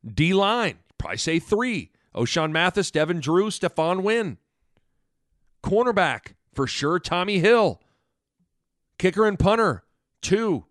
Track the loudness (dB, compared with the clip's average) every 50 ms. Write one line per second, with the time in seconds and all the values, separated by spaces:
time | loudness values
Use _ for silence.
0 | -16 -6 0 0 2 2 4 2 2 2 0 0 -2 -4 -6 _ _ _ _ _
1 | -8 -8 -6 -6 -4 -2 -2 -2 0 0 0 0 0 -2 -4 -6 -8 -10 _ _
2 | _ _ _ -4 -2 -2 0 -2 -2 0 0 2 2 2 0 0 -4 -2 0 -2
3 | 0 0 -2 -4 -2 2 2 2 2 0 -4 -4 -6 -4 _ -2 -2 0 -2 -2
4 | 0 0 0 0 -2 -4 -8 -10 _ _ _ _ _ _ _ _ _ _ _ _
5 | _ _ _ _ _ _ _ _ _ _ _ _ -4 0 0 2 2 2 2 2
6 | 0 0 -2 -6 _ -18 -20 _ _ _ _ -4 -4 -4 -4 -4 -2 -2 -2 -2
7 | -2 -2 -2 -2 -2 0 0 2 4 4 4 4 4 2 0 -4 _ _ _ _
8 | _ _ _ _ _ _ _ _ _ _ _ _ _ _ _ _ _ _ _ -2
9 | -2 -2 2 2 0 0 2 2 2 2 4 2 2 0 0 -4 _ _ _ _
10 | _ _ _ _ -2 0 0 0 2 0 -2 -4 -6 _